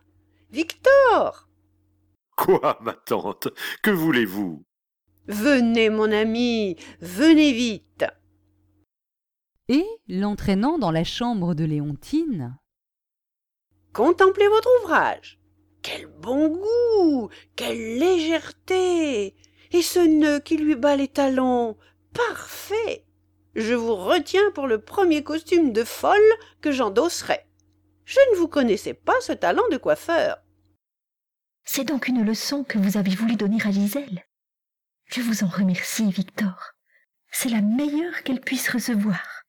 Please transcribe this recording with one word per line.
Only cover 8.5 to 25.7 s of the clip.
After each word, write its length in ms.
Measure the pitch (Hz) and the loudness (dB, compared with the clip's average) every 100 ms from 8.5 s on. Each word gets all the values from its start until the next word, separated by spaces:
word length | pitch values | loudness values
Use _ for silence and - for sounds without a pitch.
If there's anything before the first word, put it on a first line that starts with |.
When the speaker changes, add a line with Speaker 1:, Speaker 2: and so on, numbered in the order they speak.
| _ _ _ _ _ _ _ _ _ _ _ - | _ _ _ _ _ _ _ _ _ _ _ -2
Speaker 3:
Et, 180 | 277 403 453 - | -2 -2 -8 -8
l'entraînant 720 | 185 208 202 - 190 262 339 | -4 -4 -4 -2 0 0 0
dans 140 | 185 | 0
la 120 | 160 | 0
chambre 520 | 160 - 240 220 175 156 | -2 -4 -4 -2 -2 -2
de 100 | 160 | -2
Léontine, 920 | 147 147 139 - 302 330 185 120 131 _ _ _ _ _ _ _ _ _ _ _ _ _ | -4 -6 -10 -4 -4 -2 -4 -8 -12 _ _ _ _ _ _ _ _ _ _ _ _ _
Speaker 1:
Contemplez 540 | - 269 359 381 392 403 | 0 2 6 4 4 4
votre 220 | 427 466 494 | 4 4 2
ouvrage. 580 | 381 262 127 - - _ _ _ _ _ | 4 0 0 -4 -12 _ _ _ _ _
Quel 260 | - - 156 | -14 -14 -16
bon 400 | 151 190 269 311 | -16 -6 0 0
goût, 800 | 339 415 480 480 427 330 269 208 - _ - | -2 -2 0 2 2 4 2 -4 -12 _ -8
quelle 420 | 240 226 220 233 | -6 -6 -6 -2
légèreté. 1400 | 349 359 311 320 - - - 370 370 339 302 226 196 _ _ _ - | 2 2 0 -4 -6 -18 -4 -2 0 0 0 -2 -6 _ _ _ -2
Et 100 | 349 | -2
ce 180 | 330 359 | 0 2
nœud 400 | 339 311 302 294 | 4 4 4 0
qui 180 | - 311 | -2 -2
lui 180 | 302 269 | 0 2
bat 200 | 285 277 | 2 2
les 120 | 277 | 0
talons, 680 | - 277 262 254 247 233 208 _ _ _ | 0 0 0 0 0 -2 -6 _ _ _
parfait. 920 | - 466 - - - - 427 427 - _ _ _ _ _ - | -4 -4 -4 -14 -16 -6 -4 -4 -8 _ _ _ _ _ -6
Je 180 | 220 | -2
vous 220 | 240 226 202 | -2 -2 -4
retiens 560 | 185 339 - 370 415 | 0 0 2 2 2
pour 140 | 302 269 | 0 -2
le 120 | 214 | -4
premier 440 | - - 359 302 | -4 0 2 2
costume 500 | 294 320 - 349 294 | -2 -6 0 2 2